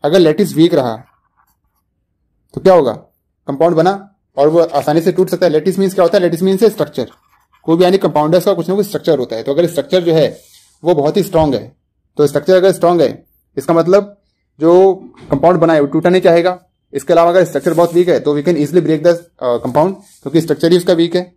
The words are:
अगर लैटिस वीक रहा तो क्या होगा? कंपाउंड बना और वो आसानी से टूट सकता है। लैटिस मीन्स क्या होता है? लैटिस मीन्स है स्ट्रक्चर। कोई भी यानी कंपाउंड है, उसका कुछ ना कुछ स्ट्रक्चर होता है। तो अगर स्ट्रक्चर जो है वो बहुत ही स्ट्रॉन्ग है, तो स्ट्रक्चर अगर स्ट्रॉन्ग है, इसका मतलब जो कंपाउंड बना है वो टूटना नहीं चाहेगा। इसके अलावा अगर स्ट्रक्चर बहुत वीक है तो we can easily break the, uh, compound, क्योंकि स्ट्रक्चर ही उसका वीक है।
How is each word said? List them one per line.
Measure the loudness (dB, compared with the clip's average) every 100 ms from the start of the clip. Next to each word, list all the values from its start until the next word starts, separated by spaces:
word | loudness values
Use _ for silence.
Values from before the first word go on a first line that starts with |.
अगर | 2 2
लैटिस | 2 0 -2 0
वीक | 2
रहा | 2 -2 -8 _ _ _ _ _ _ _ _ _ _ _ _ _ _ _
तो | -2
क्या | 2
होगा? | 4 2 -6 _ _ _ _ -12
कंपाउंड | -2 0 2
बना | 0 -2 -12 _ _ 0
और | 2
वो | 2
आसानी | 0 -2 -2 0
से | 0
टूट | -2 -2
सकता | 0 0
है। |
लैटिस | 0 -2 -2
मीन्स | -2
क्या | 0
होता | 0 2
है? |
लैटिस | -2 -2
मीन्स | -2 0
है | 0
स्ट्रक्चर। | 0 -8 -6 -10 _ _ _ _ _ -2
कोई | 2
भी |
यानी | 4 2
कंपाउंड | 0 0 0
है, | 0
उसका | 0
कुछ | -4 -4
ना | -4
कुछ | -4
स्ट्रक्चर | -4 -2 -2
होता | -2 -8
है। |
तो | -4
अगर | -2 -2
स्ट्रक्चर | -4 -2 -2
जो | 0
है | 0 -2 -4 _ _ _ _
वो | -2 0
बहुत | 0 -2
ही |
स्ट्रॉन्ग | -2 0 0 -2
है, | -8 _ _ _ _ -2
तो | 0
स्ट्रक्चर | 0 0 2
अगर | 2
स्ट्रॉन्ग | 2 0 2
है, | 0 -4 _ _ _ -10
इसका | -2
मतलब | -2 2 0 0 -18 _ _ _ _
जो | 2 4 4 0 -10 _ -6
कंपाउंड | 0 2 2
बना | 2
है | 0
वो | 0
टूटना | -2 0
नहीं | 2
चाहेगा। | 4 2 0 -4 _ _ _
इसके | -12 0
अलावा | 2 4
अगर | 2 0
स्ट्रक्चर | -2 -2
बहुत | 0 0
वीक | 2 0
है | 0
तो | 0 -2
we |
can | -2 -2
easily | 0 0
break | 0 0
the, | 0
uh, | -2 -6 _ -4 -4
compound, | -2 -2 -2 -4 _ _
क्योंकि | -4 -4
स्ट्रक्चर | -2 -2 2
ही | 0
उसका | 2
वीक | 0 0 -2
है। | -6